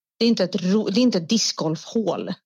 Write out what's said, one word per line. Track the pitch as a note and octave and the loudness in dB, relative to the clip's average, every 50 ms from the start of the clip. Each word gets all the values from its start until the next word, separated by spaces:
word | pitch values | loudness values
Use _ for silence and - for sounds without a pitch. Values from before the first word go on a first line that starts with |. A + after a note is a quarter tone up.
| _ _ _ - | _ _ _ 0
det | A3+ | 2
är | A#3 | 2
inte | A3+ - F#3 | 4 2 0
ett | F3 - | 0 -2
ro-, | F#3+ F3 F3+ G3 A3 - - | -2 0 2 2 2 0 0
det | F#3+ A#3+ | 2 2
är | |
inte | B3+ A#3+ A3 F3+ | 2 4 2 0
ett | D#3+ - | 0 0
discgolfhål. | A#3 G#3+ - - - - D#3+ D#3 D#3+ - - - - A#3 G#3 F3+ C#3+ - - - F#3+ - _ | 0 0 0 -2 -4 -4 -2 -2 -4 -4 -6 -4 -4 -2 -2 -2 -2 -4 -4 -6 -8 -10 _